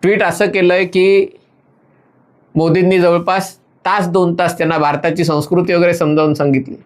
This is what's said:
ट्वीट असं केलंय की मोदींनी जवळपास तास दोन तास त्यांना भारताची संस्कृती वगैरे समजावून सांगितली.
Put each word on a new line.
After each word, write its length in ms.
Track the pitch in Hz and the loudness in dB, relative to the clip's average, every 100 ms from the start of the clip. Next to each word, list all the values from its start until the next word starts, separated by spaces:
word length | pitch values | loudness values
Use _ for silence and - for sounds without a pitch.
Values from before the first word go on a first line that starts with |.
ट्वीट 200 | 180 202 | 0 0
असं 240 | 196 165 208 | -2 -2 -2
केलंय 380 | 196 180 180 | 0 0 2
की 420 | 185 185 185 196 - - _ _ _ _ _ _ _ _ _ _ _ | 0 0 2 2 0 -6 _ _ _ _ _ _ _ _ _ _ _
मोदींनी 440 | 151 165 165 180 185 | -2 0 2 2 2
जवळपास 580 | 175 170 175 190 190 - | 2 2 0 -4 -4 -14
तास 520 | _ _ 185 202 175 | _ _ -4 -2 0
दोन 260 | 175 175 170 | 0 0 0
तास 200 | 175 - | -2 -2
त्यांना 200 | 160 165 | -2 0
भारताची 460 | 147 147 170 170 | 0 0 -2 -2
संस्कृती 500 | 165 151 147 180 180 | -2 -2 0 -2 0
वगैरे 200 | 175 175 | 2 2
समजावून 400 | 175 160 151 156 | 0 0 2 0
सांगितली. 400 | 147 143 135 131 - | 0 0 0 -4 -14